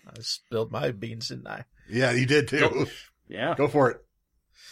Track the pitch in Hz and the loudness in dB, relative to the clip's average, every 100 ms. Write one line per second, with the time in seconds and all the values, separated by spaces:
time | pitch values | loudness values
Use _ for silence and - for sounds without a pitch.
0 | - - - - _ 113 110 113 143 104 | -18 -12 -8 -8 _ -4 -2 -2 -4 -4
1 | 117 113 - 127 - - - _ - 113 | -10 -10 -10 -10 -12 -12 -14 _ -6 0
2 | 127 123 127 147 135 147 - - - - | 2 2 4 4 4 2 2 2 -2 -6
3 | - _ - 98 139 170 143 147 127 - | -20 _ -12 -6 -2 0 2 4 4 2
4 | _ _ _ _ _ _ - | _ _ _ _ _ _ -18